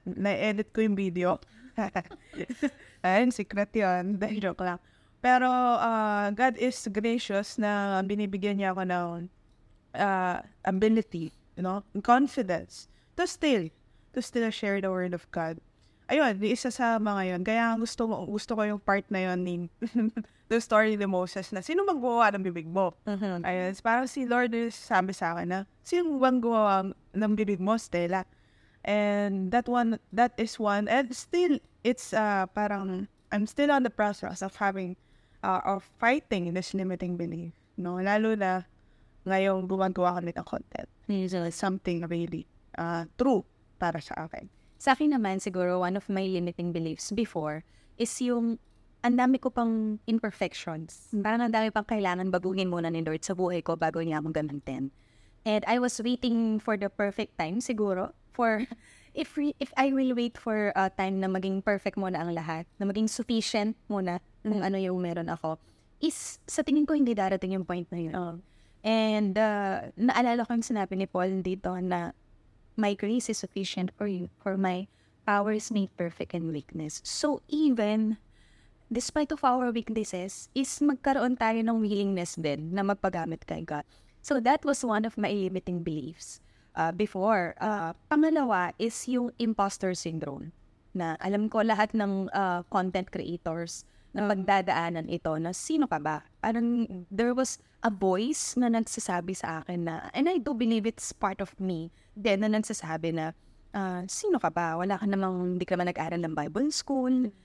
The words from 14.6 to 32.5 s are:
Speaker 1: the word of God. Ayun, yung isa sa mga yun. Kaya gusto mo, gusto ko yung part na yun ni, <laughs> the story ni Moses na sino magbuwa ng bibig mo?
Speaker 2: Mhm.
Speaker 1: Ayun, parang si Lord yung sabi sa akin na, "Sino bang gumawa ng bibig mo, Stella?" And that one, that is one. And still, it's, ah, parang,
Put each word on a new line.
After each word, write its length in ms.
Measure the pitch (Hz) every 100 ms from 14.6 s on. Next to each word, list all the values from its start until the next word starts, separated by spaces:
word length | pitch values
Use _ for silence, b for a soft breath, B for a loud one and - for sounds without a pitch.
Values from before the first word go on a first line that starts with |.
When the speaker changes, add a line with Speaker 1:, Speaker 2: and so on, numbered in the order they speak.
| 208 196
Speaker 1:
the 140 | 190
word 240 | 185 180 175
of 100 | -
God. 260 | 175 160 165 - _ b b -
Ayun, 320 | 294 269 196
yung 160 | 214
isa 160 | 240 254
sa 320 | - 233 226
mga 320 | 214 202 185
yun. 80 | 180
Kaya 320 | 180 226 233 226
gusto 240 | 226 - 226
mo, 240 | 202 170
gusto 240 | 208 -
ko 80 | 220
yung 160 | 208 208
part 320 | - 202 -
na 160 | 190 185
yun 160 | 180
ni, 140 | 180 175 175 -
<laughs> 680 | 233 233 220 220 - _ -
the 80 | 233
story 320 | - 214 220
ni 160 | 208 196
Moses 400 | 185 180 190 185
na 160 | 220 233
sino 160 | 349
magbuwa 480 | 392 311 240 233 220
ng 160 | 202 185
bibig 240 | 170 160
mo? 240 | 185 185 - 214
Speaker 2:
Mhm. 320 | 202 202 175
Speaker 1:
Ayun, 320 | 180 185 180 190
parang 240 | 226 240 254
si 240 | 285 247
Lord 240 | 240 247
yung 160 | 233 233
sabi 480 | - - 196 190 190
sa 160 | 170
akin 160 | 170 175
na, 100 | 185 196 _
"Sino 400 | - 349 339 277
bang 160 | 262 254
gumawa 480 | 233 226 208 190 196
ng 400 | - _ 196 214
bibig 240 | 214 202 185
mo, 160 | 185 226
Stella?" 400 | - 175 175 185 - b b b b b -
And 640 | 208 208 202 202 196 185
that 160 | 233 240
one, 320 | 247 233 220 -
that 240 | 196 240 -
is 240 | 226 -
one. 240 | 208 202 208
And 240 | 240 247
still, 480 | 254 - 349 359 277 - _
it's, 320 | 240 254 -
ah, 320 | 220 214 196
parang, 640 | 190